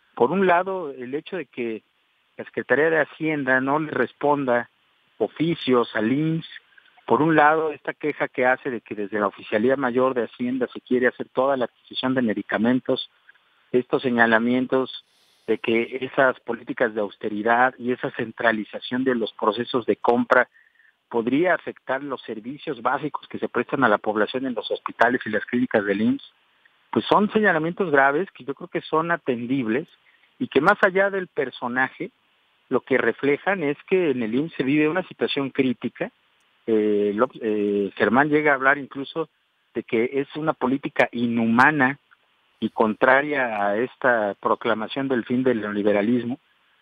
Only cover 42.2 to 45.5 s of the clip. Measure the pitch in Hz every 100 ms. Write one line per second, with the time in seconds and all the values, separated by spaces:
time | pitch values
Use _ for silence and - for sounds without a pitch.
42.2 | _ _ _ _ 113 - 110 104 131 135
43.2 | 147 143 120 107 101 104 123 - 135 117
44.2 | 101 - 117 104 120 107 107 139 135 123
45.2 | - 127 127